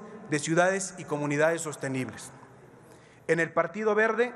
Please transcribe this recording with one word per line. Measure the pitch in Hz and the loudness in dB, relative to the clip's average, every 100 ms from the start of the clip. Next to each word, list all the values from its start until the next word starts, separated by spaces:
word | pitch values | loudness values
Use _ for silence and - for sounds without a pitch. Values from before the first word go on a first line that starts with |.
| - - - | -12 -16 -4
de | 147 | -2
Ciudades | 151 165 180 190 190 - | 0 4 4 4 -4 -10
y | 147 | -6
Comunidades | 147 143 143 156 165 | -4 0 2 2 2
Sostenibles. | 156 139 135 131 120 104 - - - - - - - - - - - | -4 -6 -4 -4 -4 -8 -16 -18 -20 -20 -20 -20 -20 -20 -20 -16 0
En | 165 | 0
el | 160 | 2
Partido | - 165 202 214 208 | 0 0 0 0 4
Verde | 220 220 240 | 2 2 -2